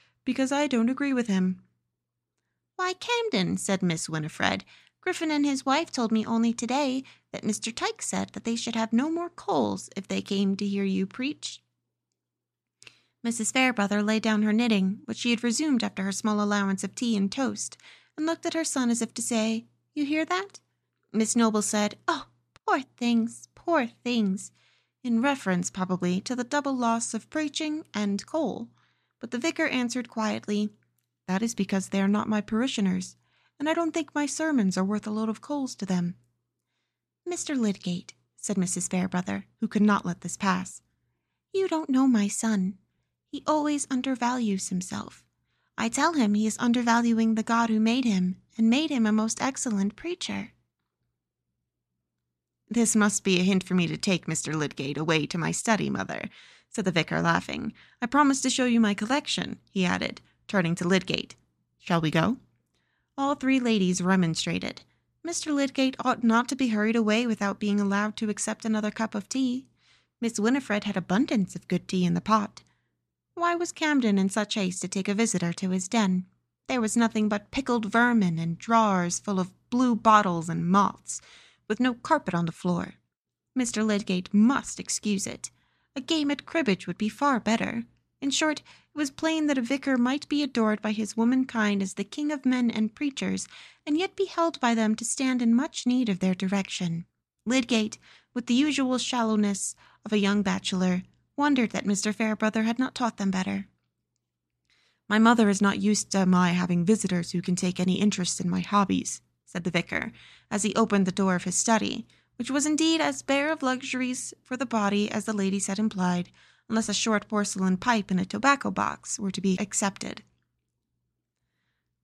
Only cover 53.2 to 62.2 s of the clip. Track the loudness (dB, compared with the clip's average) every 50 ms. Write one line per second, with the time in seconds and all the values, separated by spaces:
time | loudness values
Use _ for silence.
53.2 | 2 2 4 4 4 4 2 2 2 2 2 2 2 0 -2 -2 0 0 0 0
54.2 | 0 -4 -4 -4 -4 -4 -2 -2 -2 -4 -4 -6 -6 -6 -4 -4 0 2 2 2
55.2 | 0 -2 -4 -4 -4 -2 -4 -2 0 0 0 0 0 -2 -2 -4 -4 -6 -8 -8
56.2 | -10 -12 -14 -20 -20 -20 -20 -20 _ _ -8 -4 -2 0 0 0 0 0 -2 0
57.2 | 2 2 2 0 -2 -6 -8 -8 -8 -10 -10 -12 -20 -20 _ _ -6 2 4 4
58.2 | 4 4 4 2 0 0 0 2 2 4 4 4 4 4 2 -2 -2 -2 -2 -2
59.2 | 0 -2 -4 -4 -4 -6 -10 -12 _ _ -2 0 0 0 0 0 -2 -6 -8 -10
60.2 | -18 _ _ _ _ -2 0 0 2 2 0 0 2 2 2 2 2 0 -4 -4
61.2 | -4 -8 -16 _ _ _ _ _ _ _ _ _ -2 0 2 2 2 2 2 2